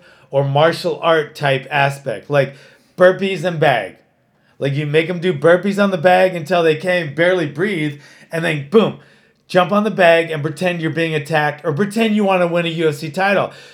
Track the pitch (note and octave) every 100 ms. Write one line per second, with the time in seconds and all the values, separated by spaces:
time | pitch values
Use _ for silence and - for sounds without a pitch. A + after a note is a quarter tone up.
0 | _ _ _ C#3 C#3 C#3+ E3 D#3+ F3 D3
1 | E3 D#3+ C#3+ - C#3+ C3+ C3+ D3 C#3 C#3
2 | C3 G2+ - C#3+ C3+ - - _ _ -
3 | F3+ F#3 G3 F3 F3 D#3 D3+ A#2 F#2 -
4 | _ _ _ _ _ _ C#3 C#3 D3 D#3
5 | E3+ F3 F#3 C#3+ E3 F3 G3+ G3 G3+ F3+
6 | F3+ F#3 F#3 F3 D3 F3+ E3 D3 F3+ F3+
7 | D3+ D#3 F3 F#3 D3 C#3 G#3 E3+ D3+ C#3+
8 | - - - E3 E3+ D3+ C#3 A3 E3 -
9 | _ _ _ _ _ F#3 F3+ G#3 G#3+ G3
10 | E3+ E3 D#3+ D#3 D3+ C#3 F3+ F3 D#3+ E3
11 | E3 D3+ C#3 D#3 D3+ C#3+ E3+ C#3+ G3+ A3+
12 | A3+ G#3+ G3 F#3 F3 F3 E3+ E3 D#3+ C#3+
13 | D#3+ F#3 G3 F#3 A2+ - -